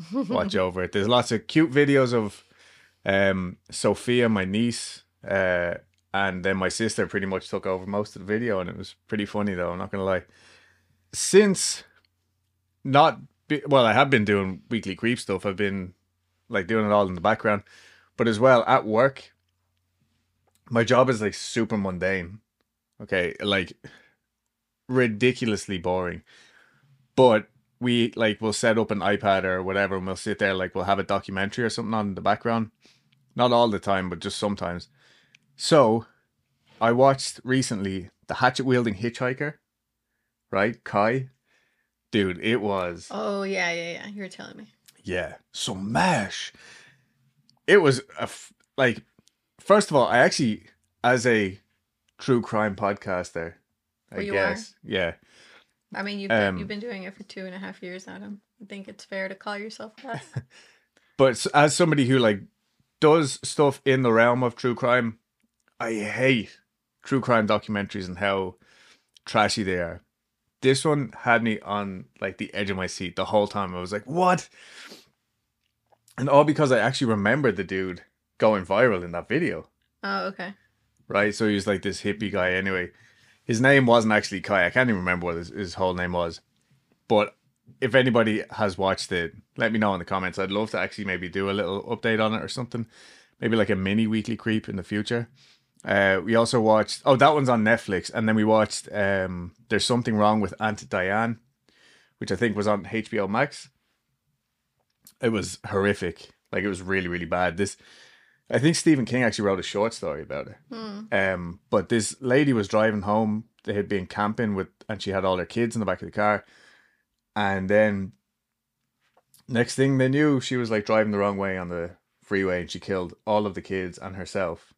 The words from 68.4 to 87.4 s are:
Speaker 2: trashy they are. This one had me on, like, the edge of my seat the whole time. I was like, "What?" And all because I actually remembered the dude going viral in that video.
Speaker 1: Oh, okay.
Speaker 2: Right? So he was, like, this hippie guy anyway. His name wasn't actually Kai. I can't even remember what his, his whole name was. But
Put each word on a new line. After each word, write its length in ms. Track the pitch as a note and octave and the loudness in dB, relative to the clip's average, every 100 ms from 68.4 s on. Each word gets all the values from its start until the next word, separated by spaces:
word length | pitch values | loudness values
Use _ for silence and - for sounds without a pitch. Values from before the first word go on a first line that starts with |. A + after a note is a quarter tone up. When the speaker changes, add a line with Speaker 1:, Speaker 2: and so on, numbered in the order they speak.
| F#2 - _ _ _ _ _ _ - | -4 -10 _ _ _ _ _ _ -4
Speaker 2:
trashy 380 | A#2 G#2 - | 0 2 0
they 140 | F#2+ F2+ | -2 -2
are. 240 | E2+ F2 _ _ _ _ _ _ | -4 -8 _ _ _ _ _ _
This 240 | C3 C3+ D#3+ | 2 2 2
one 280 | D3 C3 - | 0 -2 -6
had 240 | B2+ A#2 | 2 2
me 160 | A#2 G#2 | 2 -4
on, 460 | - G#2 G2+ F#2 - - | -4 -6 -6 -10 -16 -10
like, 160 | G2 - | -10 -8
the 160 | G#2 | -10
edge 160 | G2 G2 | -6 -6
of 80 | F#2+ | -4
my 100 | F2+ | -6
seat 280 | - F#2 F#2 | -8 -10 -6
the 80 | F#2 | 0
whole 220 | G#2+ G#2 | 0 0
time. 280 | G#2 F#2 F2+ | -2 -6 -6
I 60 | |
was 100 | F2+ | -8
like, 140 | G#2 G#2 | -8 -6
"What?" 420 | E3 F3+ F3+ - _ - - - - _ _ _ _ _ _ _ _ _ _ _ - | 0 2 2 -2 _ -20 -20 -20 -20 _ _ _ _ _ _ _ _ _ _ _ -6
And 120 | C#3 | 2
all 140 | C#3 | 4
because 280 | D3+ D3 D3 | 4 4 2
I 80 | A#2+ | 4
actually 280 | A2 C3 A#2+ | 2 0 0
remembered 500 | G#2+ G2+ C#3 C3 F#2+ | 2 2 2 2 0
the 60 | |
dude 400 | F2 F#2+ F#2 F2+ - _ _ - | -4 -4 -4 -8 -14 _ _ 0
going 280 | A2+ G#2 F2+ | 2 2 0
viral 380 | G2 B2+ F#2+ | 2 2 2
in 80 | F2 | -4
that 160 | E2+ E2 | -10 -4
video. 400 | C3 D#3 E2 - _ _ _ | -4 -2 -6 -12 _ _ _
Speaker 1:
Oh, 240 | G3+ G3 F#3 | -8 -6 -6
okay. 260 | G3 F#3 G3 _ _ _ _ - | -10 -14 -16 _ _ _ _ -4
Speaker 2:
Right? 260 | G2+ G#2 | 0 0
So 140 | G2+ A2 | 0 0
he 80 | G2+ | 0
was, 120 | F#2+ | 0
like, 140 | F#2+ | -2
this 200 | G2 F2+ | -2 -6
hippie 300 | G#2 G#2 G#2 | -6 -4 -4
guy 220 | F#2+ F#2 | -2 0
anyway. 380 | F#2 G2 F#2 F2+ _ _ _ _ _ | 0 -2 -4 -6 _ _ _ _ _
His 160 | - A2+ | -6 0
name 260 | C3 C#3 B2 | 6 6 8
wasn't 280 | A#2 A2 | 6 6
actually 280 | G#2+ - F#2+ | 2 0 -8
Kai. 240 | - G2+ F2 | -2 2 2
I 40 | |
can't 200 | B2+ B2+ | 2 0
even 120 | G2 | 0
remember 240 | F2+ F2+ F2 | 0 -2 -2
what 100 | E2+ | -6
his, 140 | E2+ | -8
his 240 | C2+ F#2+ | -8 -8
whole 200 | - F#2 | -2 -2
name 200 | F2+ F2+ | -2 -4
was. 260 | F2 E2+ E2 _ _ _ _ _ _ - | -2 -4 -6 _ _ _ _ _ _ 0
But 260 | G#2+ G#2 _ | 2 2 _